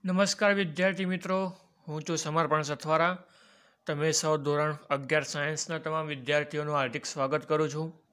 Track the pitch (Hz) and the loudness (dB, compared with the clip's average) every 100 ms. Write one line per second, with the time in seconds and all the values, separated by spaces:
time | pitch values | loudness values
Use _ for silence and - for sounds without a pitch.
0 | 185 185 196 - 208 202 185 147 190 185 | 0 2 2 4 4 4 0 2 0 2
1 | 185 185 180 185 185 185 _ _ - 156 | -2 -4 -2 -2 -2 -6 _ _ -10 -8
2 | 151 160 151 156 151 156 143 147 156 156 | -2 -2 0 0 2 2 0 -4 2 4
3 | 170 180 - _ - _ _ _ - 147 | 4 0 -10 _ -20 _ _ _ -6 0
4 | 160 151 156 156 143 147 151 147 - 139 | 2 2 2 0 2 2 0 -2 -4 -4
5 | 135 151 139 151 143 156 - 160 160 160 | 2 0 0 -4 -2 -2 -4 -4 -2 -2
6 | 156 143 123 147 147 151 147 147 131 131 | -2 -6 0 0 0 -4 -2 0 0 -2
7 | - 151 135 147 - 151 156 151 165 - | -6 -2 0 0 0 2 2 -2 -6 -10
8 | _ | _